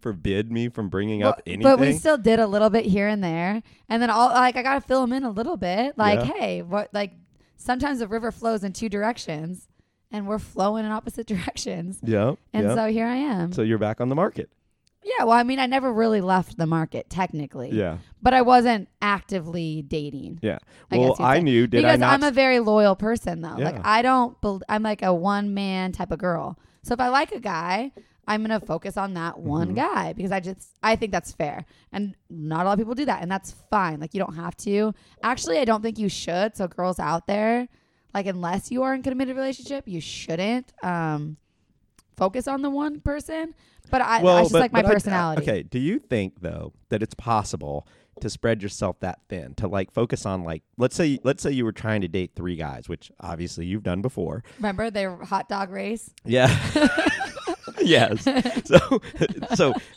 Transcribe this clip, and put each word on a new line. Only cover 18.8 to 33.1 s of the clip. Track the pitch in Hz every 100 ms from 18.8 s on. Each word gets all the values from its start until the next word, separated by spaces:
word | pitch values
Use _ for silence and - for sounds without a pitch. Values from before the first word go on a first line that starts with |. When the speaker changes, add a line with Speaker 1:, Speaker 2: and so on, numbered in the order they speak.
| - _
Speaker 2:
actively | 208 196 - 190 160 170 160 156
dating, | 143 156 147 135 90 165
Speaker 1:
Yeah. | 107 - - - -
Speaker 2:
I | 120
Speaker 1:
Well, | 127
Speaker 2:
guess | 127
you'd | 123
Speaker 1:
I | 147
Speaker 2:
say. |
Speaker 1:
knew, | 156 117 120
did | -
I | -
Speaker 2:
Because | -
Speaker 1:
not | 254
Speaker 2:
I'm | 269
a | 294
Speaker 1:
s- | 254
Speaker 2:
very | 262 247
loyal | 214 214 208 196
person, | 214 233 - 165
though. | 165 117
Like, | 151 127
Speaker 1:
Yeah. |
Speaker 2:
I | 208 220
don't | 247 262 240 -
bel-, | 208 190 -
I'm, | 214
like, | 220 214
a | 190
one-man | 175 190 202 202 196 196 185 185
type | - 175
of | 185
girl. | 180 165 143 - _ _
So | -
if | 240
I | 247
like | 269 -
a | 403
guy, | 220 165 170 196 269 - _ _ -
I'm | 214
gonna | 220 220
focus | 226 165 196 196
on | 196 175
that | 165 -
one | 160 151 170
Speaker 1:
Mm-hmm. | 208
Speaker 2:
guy | 311 302 170
because | 165 185
I | 190
just, | 180 185 - _
I | 214 220
think | 220
that's | 185 -
fair. | - 147 - - _ _
And | 196 202 - _
not | 170 151 160
a | 185
lot |
of | 202
people | 220
do | 247
that, | 277